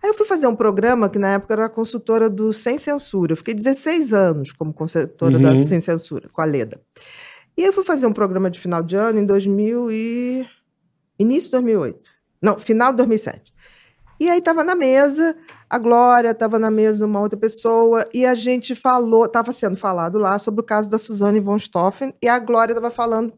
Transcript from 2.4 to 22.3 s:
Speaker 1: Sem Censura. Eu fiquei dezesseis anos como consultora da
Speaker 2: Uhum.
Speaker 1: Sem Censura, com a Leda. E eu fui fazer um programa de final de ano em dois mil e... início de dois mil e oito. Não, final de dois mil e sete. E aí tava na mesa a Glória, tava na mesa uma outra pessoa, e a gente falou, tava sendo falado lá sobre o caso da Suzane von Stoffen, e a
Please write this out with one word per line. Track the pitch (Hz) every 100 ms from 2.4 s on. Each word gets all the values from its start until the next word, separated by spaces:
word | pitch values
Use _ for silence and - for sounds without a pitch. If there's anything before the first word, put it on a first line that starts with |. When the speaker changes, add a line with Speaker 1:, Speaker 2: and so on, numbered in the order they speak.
| 220
Speaker 1:
Sem | 214 - 277
Censura. | - 285 - 196 170
Eu | 160
fiquei | -
dezesseis | 220 226 269 311 339 285
anos | 214 185 156 135
como | - 156
consultora | 151 160 170 147 - 165 131
da | 135
Speaker 2:
Uhum. | 135 143
Speaker 1:
Sem | 170
Censura, | 170 165 - 139 -
com | -
a | 160
Leda. | 143 110 - _ _ - - - - _ -
E |
eu | 370
fui | 392
fazer | 370 311 247
um |
programa | 214 208 185 190
de | 175
final | 180 175
de | 165 190
ano | 220 220
em | 202
dois | 202 196
mil | 196 208 240 240
e... | 220 226 240 247 254 254 _ _ _ _ _ _ _
início | 220 269 349
de |
dois | 254 247
mil |
e | 214
oito. | 135 - _ _ _ _
Não, | 202 208
final | - 220 247
de | 247
dois | 226
mil | 220
e |
sete. | - - _ _ _ _ _ _ _ _
E | 320
aí | 349
tava | 349 330
na | 320
mesa | 370 269 262 285 285 330 320 - - _
a | 247
Glória, | 226 233 247 240 233
tava | 226 226 220
na | 220
mesa | 220 214 214 214
uma | 202
outra | 208 202
pessoa, | 220 220 233 226 233 226 220
e | 247 254
a | 247
gente | 226 254 - 247
falou, | 262 254 240 226 226
tava | 233 226
sendo | 254 214 185
falado | 208 180 165 202
lá | 202 202
sobre | 208 214
o |
caso | 226 214 214
da | 220
Suzane | - 208 202 208
von | 202 208
Stoffen, | - 180 180 196 269 -
e |
a | 240